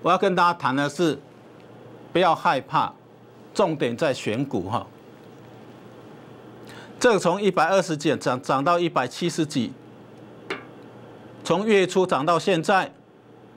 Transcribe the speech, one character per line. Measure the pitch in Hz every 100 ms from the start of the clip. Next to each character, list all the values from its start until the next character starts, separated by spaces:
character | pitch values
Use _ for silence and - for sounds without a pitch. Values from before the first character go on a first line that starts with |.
我 | 160
要 | 185
跟 | 202 180
大 |
家 | 175 170
谈 | 127
的 | 135 147
是， | 147 165 127 - - - - - - - - -
不 | 170
要 | 180
害 | 151 175 143
怕， | - 156 98 - - - - - -
重 | - 185 156
点 | 131 117
在 | 156
选 | 127 - 110
股 | 143 104 90
哈。 | 110 - - - - - - - - - - - - - - - - - - - - - -
这 | 247
个 | 196
从 | 175 190
一 | 208
百 | 170 160
二 | 196
十 | 180 151
几 | 160 123
涨， | 147 123
涨 | - 135
到 | 156 175
一 | 170
百 | 151 123
七 | - 175
十 | -
几， | 151 135 110 - - - - - - - - - - - - - - - - -
从 | - 170 220
月 | 196
初 | 180 190 180
涨 | 147
到 | 156 165
现 | 202 170
在， | 156 190 160 - - - - - -